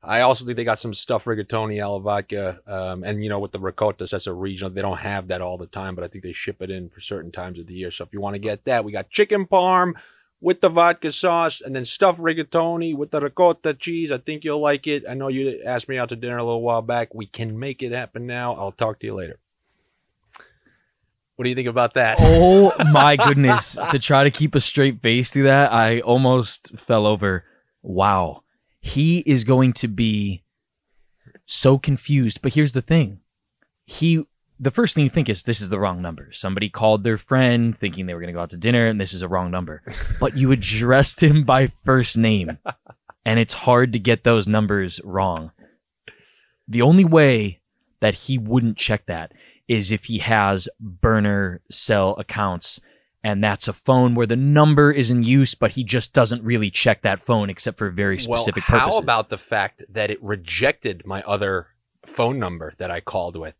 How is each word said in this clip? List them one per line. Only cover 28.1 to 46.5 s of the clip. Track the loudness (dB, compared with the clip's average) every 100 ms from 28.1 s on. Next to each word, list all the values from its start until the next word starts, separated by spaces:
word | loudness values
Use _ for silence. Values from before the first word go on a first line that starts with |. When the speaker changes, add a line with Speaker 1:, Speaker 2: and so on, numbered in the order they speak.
| 2 -2 -8 _ _ _ _
Speaker 2:
He | -6 0 2 2
is | 2 0
going | 2 2 2
to | 0 -6
be | -2 -2 0 -4 -6 _ _ _ _ _ _ _ _ _ _ _
so | 0 4 2
confused. | 2 -4 0 0 0 -2
But | -4
here's | 0 0
the | -2
thing. | 0 2 2 -6 _ _ _ _ _ _ _
He, | -2 0 0 -2 _ _ _
the | -4
first | 0 0 2
thing |
you | 0
think | 0 -2
is, | -4
"This | -4 -6
is | -4
the | -4
wrong | -4 -4
number." | -10 -12 -16
Somebody | -10 -6 -4 -6
called | 0 2 2
their | 2 -4
friend | 0 2 2 2 0 -2
thinking | -6 -6 -10
they |
were | -8
gonna | -10
go | -8
out | -10
to | -4
dinner, | 0 2 2
and | 0
this | -4
is | -6
a | -4
wrong | -4 -2
number. | -6 -8 -12 -14 -8
Speaker 1:
<laughs> | -6 -2
Speaker 2:
But | -2 0
you | 2
addressed | 2 0 -2 2 4 2 4
him | 4 6
by | 4 4 2 -2
first | 0 2 2 2
name, | 2 2 -2 -8 -12 -14 _ -20 _ -8
and | -2 0
it's | 0
hard | -2 2 4 4
to | 0
get | 0 2
those | 2 2 2
numbers | 0 2 0 -2 -8
wrong. | -8 -2 -2 -4 -10 _ _ _ _ _ -20 _ _ _ _